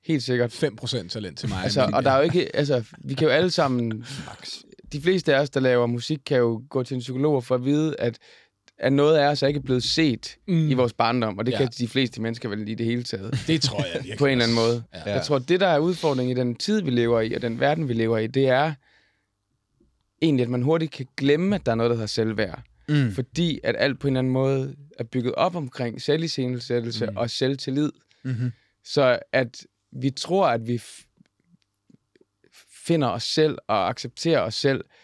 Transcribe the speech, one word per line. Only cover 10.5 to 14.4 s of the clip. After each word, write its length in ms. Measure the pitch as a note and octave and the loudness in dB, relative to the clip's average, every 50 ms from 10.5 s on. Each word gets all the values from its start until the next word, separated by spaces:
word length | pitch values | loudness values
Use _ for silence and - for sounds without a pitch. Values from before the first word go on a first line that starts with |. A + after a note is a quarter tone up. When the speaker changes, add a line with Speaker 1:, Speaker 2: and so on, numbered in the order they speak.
| F3+ E3 D#3+ D3+ | 2 2 4 4
Speaker 1:
i 40 | C#3 | 4
vores 200 | B2+ B2 A#2 - | 4 2 2 2
barndom, 440 | - A#2+ A2+ A#2+ B2+ A#2 G#2+ G2 G2+ | 0 2 2 2 2 0 0 -2 -2
og 80 | A2+ | -2
det 60 | B2 | -2
Speaker 2:
Ja. 60 | A2+ G#2+ | 0 0
Speaker 1:
kan 120 | C3+ B2 A#2 - | 0 -2 0 -4
de 100 | B2 A2+ | -6 -2
fleste 340 | - C3+ C3 A#2 - B2 | 0 0 0 0 -2 -4
mennesker 280 | A2 A2+ A2+ A2+ - A2+ | -6 -6 -6 -6 -6 -6
vel 200 | G2+ G#2+ G#2+ G#2 | -6 -6 -6 -6
i 60 | A2+ | -6
det 100 | G#2+ A#2 | -4 -2
hele 180 | A2+ A#2+ B2 B2 | -2 -2 -2 -4
taget. 360 | - - G2 F#2+ - C#3 A2+ - D#3+ | -6 -8 -8 -6 -6 -6 -4 0 0
Speaker 2:
Det 140 | D#3+ D#3 | 0 0
tror 220 | - C3 A2+ G#2 - | 0 -2 -2 -2 -4
jeg 80 | - - | -4 -4
virkelig 240 | - C3 - A2 G#2+ | -6 -8 -8 -2 0
Speaker 1:
<laughs> 0 | |
På 60 | C#3+ | 2
en 60 | C#3 | 2
eller 140 | C3+ B2 | 4 4